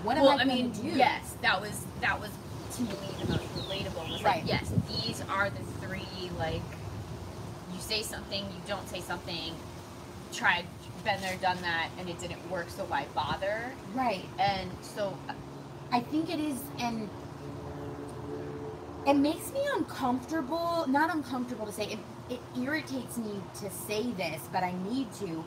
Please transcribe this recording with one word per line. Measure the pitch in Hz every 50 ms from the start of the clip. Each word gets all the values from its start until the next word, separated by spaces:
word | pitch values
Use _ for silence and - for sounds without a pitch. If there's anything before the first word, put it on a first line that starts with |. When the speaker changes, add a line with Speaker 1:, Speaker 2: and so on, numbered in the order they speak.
| 180
Speaker 1:
What | 208 247 302
am | 285
Speaker 2:
Well, | 269 277 285
Speaker 1:
I |
Speaker 2:
I | -
mean, | 269 254 247 247 -
Speaker 1:
gonna | 220 214 - 302
do? | - 262
Speaker 2:
yes, | - - - - - - - -
that | - 220 285 285
was, | 214 208 - - - - - -
that | - 214 214 -
was | 220 208 - - - - - - - - -
to | -
me | 254 214 - - - 190 - -
the | - -
most | - - - - -
relatable, | - - - 190 196 196 190 185 - - -
was | - - -
like, | 214 185
Speaker 1:
Right. | 165 -
Speaker 2:
yes, | - 202 - - - - - - -
these | - - - - - - 185 180
are | 185 196 202 196
the | - - - - - - 185
three, | 185 185 190 180 175 185 185 180 180 170 170
like, | 165 160 165 170 165 - - - - - - - - - - - - - - - - - - - - - 180
you | 185
say | - - - -
something, | 220 - - 220 202 - 214 202 202
you | 196 185 180 175 -
don't | 202 185 - -
say | 190 180
something, | 170 - 175 175 - 185 180 165 160 165 165 160 - - - - - - - - - - - - - - -
tried, | - 233 202 185 175 175 - - - - - - - -
been | 220 202 190
there, | 190 190 185 180
done | 180 180 180 180
that, | 180 175 170 165 165 160 - 180
and | 185 180
it | 170 -
didn't | - 170 165 147 - 170
work, | 180 175 170 170
so | - - 190
why | - 160 - - - -
bother? | - 151 - - - 190 196 208 220 233 254 - - - 196 196
Speaker 1:
Right. | 254 262 240 208 180 170 160 - -
Speaker 2:
And | 190 202 196 190 185 180 180 -
so, | - - - 226 208 196 180 - - -
uh, | - - - - - - - - - - - -
Speaker 1:
I | - 240
think | 240 - 294 311 320 330
it | 339 302
is, | 302 302 285 233 - - - -
and | 240 240 226 226 220 190 - - - - - - 143 143 143 143 143 - 143 143 143 143 143 - 143 143 143 143 143 143 - - - - - - - - - - - - - - -
it | 277 285
makes | 285 277 294 330 330 - - -
me | 554 554 587 539
uncomfortable, | 415 294 - - - 254 254 247 262 - - 311 330 277 240 311 339 339 - 226 330 330 269
not | 262 285 311 330 349
uncomfortable | 311 285 - 262 247 247 240 247 208 214 208
to |
say, | 202 - 208 196
it, | 190 220 - - - - - -
it | 247 240 - - - 254
irritates | 247 269 302 320 277 - 262 262 233 - - 240
me | 226 208 208 202 185 - - -
to | 202 196
say | 185 - - - 208 214 240 247 220
this, | 185 185 160 156 156 - -
but | - 185 180
I | 180 180 180 185 196
need | 240 269 269 208 -
to. | - 202 180 165 160 165